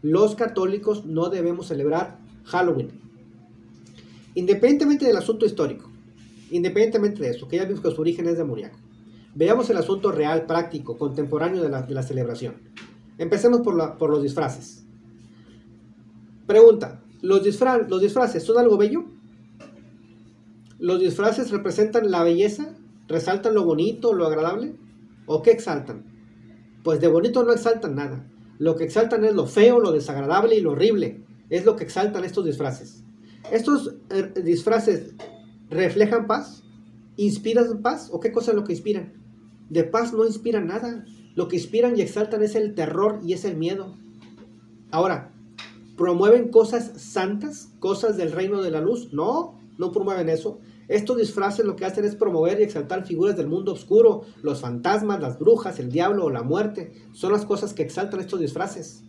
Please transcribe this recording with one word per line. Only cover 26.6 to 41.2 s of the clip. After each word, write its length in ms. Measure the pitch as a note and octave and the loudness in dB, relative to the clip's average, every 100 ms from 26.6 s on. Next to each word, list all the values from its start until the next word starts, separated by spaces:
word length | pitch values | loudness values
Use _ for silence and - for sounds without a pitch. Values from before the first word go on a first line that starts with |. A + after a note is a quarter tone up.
| - - | -20 -6
Pues 180 | E3 D3+ | -2 4
de 60 | E3 | 4
bonito 380 | D#3+ G#3+ B3 | 4 4 2
no 80 | A#3 | 2
exaltan 420 | A#3 A3+ A3 F3+ | 2 2 0 -2
nada. 340 | C#3 C#3+ C3 - - - - | -6 -6 -10 -16 -20 -20 -2
Lo 180 | D#3 D#3+ | 0 0
que 80 | |
exaltan 400 | D#3 G#3 A3+ A#3 | 0 2 2 2
es 100 | A3 | 2
lo 120 | G3+ C#3 | 0 0
feo, 340 | - A3+ A#3+ | 6 8 8
lo 100 | G3+ | 4
desagradable 680 | D#3 D3 C#3 C#3 F#3 A3 A3 | 0 -2 -6 0 2 4 2
y 40 | |
lo 120 | E3 | 2
horrible. 520 | C#3 G3+ G#3 C#3+ - - - - | 2 2 2 -2 -8 -20 -20 -6
Es 140 | E3+ | 2
lo 100 | G3+ | 2
que 100 | G#3+ | 0
exaltan 400 | - F#3+ G3+ G3 | -4 -4 -2 -4
estos 200 | F#3 - | -6 -4
disfraces. 580 | E3+ C3+ C#3 B2+ - - - - - - - | -4 -4 -6 -6 -14 -20 -20 -20 -20 -20 -4
¿Estos, 460 | A3+ A#3 C#4+ - - - | -2 0 0 -2 -14 -8
eh, 220 | G3 G3 G3 | -6 -4 -4
disfraces 720 | E3+ E3+ - A3 G#3+ E3+ - - - - - - - | 0 0 2 2 2 0 -4 -18 -20 -20 -20 -20 -8
reflejan 580 | D#3+ F#3 G3+ G#3 A#3 G#3 | -2 0 2 2 0 -2
paz? 360 | A#3+ - - - - - - - - | -4 -4 -18 -20 -20 -20 -20 -20 -2
¿Inspiran 680 | G#3 - A3 A3+ A#3 G#3+ | -2 -2 0 0 0 0
paz? 260 | A#3+ D4 - | -4 -6 -8
¿O 80 | E3+ | -6
qué 100 | A3+ | -2
cosa 220 | A3+ A#3 | -2 0
es 40 | G#3 | -2
lo 80 | |
que 80 | G#3 | -2
inspiran? 420 | E3+ G#3+ G3 E3+ - - - - - - | -6 -4 -4 -6 -18 -20 -20 -20 -20 -4
De 140 | D#3 | -2
paz 280 | E3 A3+ A#3 | 0 0 -2
no 120 | A3 | 0
inspiran 420 | A3+ G#3+ A#3 A3 E3+ | 0 0 -4 -2 -2
nada. 380 | G#3 A#3+ A#3 - - | -6 -8 -12 -16 -20